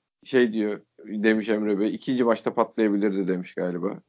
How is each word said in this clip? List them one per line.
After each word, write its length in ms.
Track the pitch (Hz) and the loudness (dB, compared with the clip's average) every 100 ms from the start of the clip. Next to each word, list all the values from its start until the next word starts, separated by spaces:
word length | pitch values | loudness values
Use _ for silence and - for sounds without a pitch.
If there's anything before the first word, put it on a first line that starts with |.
| _ _ | _ _
şey 280 | - 131 123 | 0 2 4
diyor, 280 | 110 104 101 - _ - | 2 -2 -4 -10 _ -10
demiş 420 | 107 107 110 104 | 0 2 2 2
Emre 300 | 107 107 98 | 0 0 0
Bey. 160 | 104 | 0
"İkinci 300 | 90 - 127 | -2 -4 0
maçta 300 | 117 110 127 | 2 0 -2
patlayabilirdi." 760 | 117 110 - 110 101 104 98 92 | -2 -2 2 2 2 0 0 -2
demiş 260 | 92 90 | -4 -6
galiba. 460 | - 90 87 92 - | -6 -4 -4 -6 -8